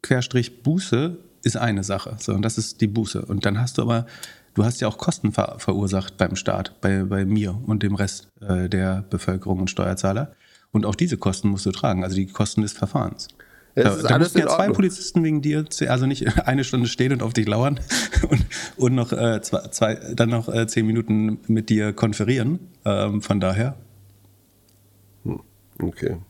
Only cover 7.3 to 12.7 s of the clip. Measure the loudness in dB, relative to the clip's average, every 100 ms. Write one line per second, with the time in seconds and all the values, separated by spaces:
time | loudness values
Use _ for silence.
7.3 | 0 0 -4 -2 0 0 0 -2 -4 -18
8.3 | _ -2 0 0 0 0 -2 -4 -4 -4
9.3 | -4 -2 -2 -2 -2 -2 0 0 -2 -6
10.3 | -12 _ _ _ 0 0 0 0 0 -2
11.3 | 0 0 0 -2 0 0 0 0 -2 -4
12.3 | -2 0 0 -2